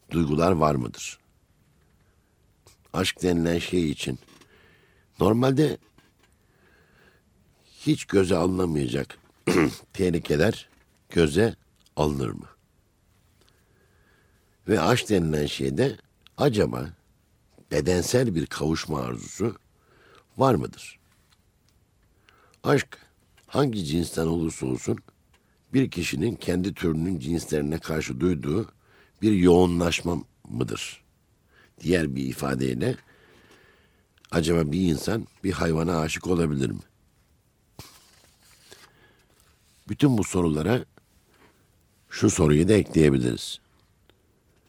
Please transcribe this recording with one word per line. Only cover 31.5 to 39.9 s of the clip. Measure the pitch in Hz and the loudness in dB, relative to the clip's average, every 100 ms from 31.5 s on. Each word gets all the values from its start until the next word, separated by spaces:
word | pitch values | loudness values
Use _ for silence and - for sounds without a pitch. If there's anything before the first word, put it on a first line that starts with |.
| _ _ - | _ _ -8
Diğer | 78 90 78 65 | 0 0 0 -4
bir | |
ifadeyle, | 65 - 69 67 65 62 117 - - _ _ - _ - _ _ _ _ _ _ _ | -6 -6 -4 -2 -2 -2 -4 -6 -12 _ _ -20 _ -20 _ _ _ _ _ _ _
acaba | 85 80 85 76 | 0 2 2 0
bir | 82 | 0
insan | 92 76 - 110 - _ | 0 0 -2 -4 -6 _
bir | 95 | -6
hayvana | 85 85 80 82 85 | -2 0 0 0 -2
aşık | 78 - 85 | -2 -4 -2
olabilir | 87 82 71 62 | 0 0 0 -4
mi? | 50 - _ _ _ _ _ _ _ _ - - - _ _ _ _ _ _ - - - _ _ _ _ _ _ _ _ _ | -6 -14 _ _ _ _ _ _ _ _ -20 -20 -20 _ _ _ _ _ _ -20 -20 -20 _ _ _ _ _ _ _ _ _
Bütün | - | -12